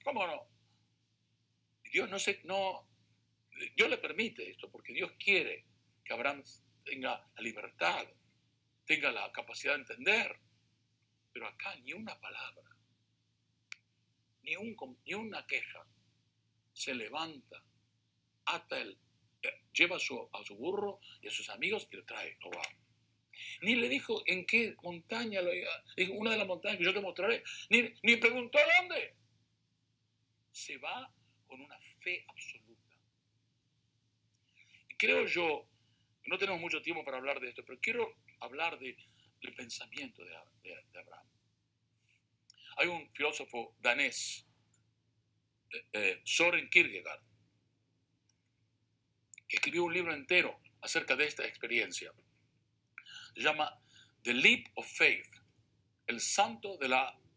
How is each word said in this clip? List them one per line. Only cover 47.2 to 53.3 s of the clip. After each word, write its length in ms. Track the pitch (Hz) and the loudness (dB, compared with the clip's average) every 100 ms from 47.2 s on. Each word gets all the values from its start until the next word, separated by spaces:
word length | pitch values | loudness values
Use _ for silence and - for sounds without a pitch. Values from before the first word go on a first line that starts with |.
| _ _ _ _ _ _ _ _ _ _ _ _ _ _ _ _ _ _ _ _ _ - _ | _ _ _ _ _ _ _ _ _ _ _ _ _ _ _ _ _ _ _ _ _ -16 _
que 100 | 98 | 2
escribió 260 | - 160 | 2 2
un 100 | 175 | 2
libro 200 | 175 170 | 2 2
entero 460 | 151 135 180 156 - - _ | -2 6 6 6 0 -16 _
acerca 340 | - 165 - 131 | 0 0 2 4
de 120 | 147 | 4
esta 180 | - 113 | 2 -6
experiencia. 640 | - 117 117 98 - 85 - _ _ _ _ _ _ _ - - - - | -4 0 2 2 -2 -8 -16 _ _ _ _ _ _ _ -20 -18 -18 -16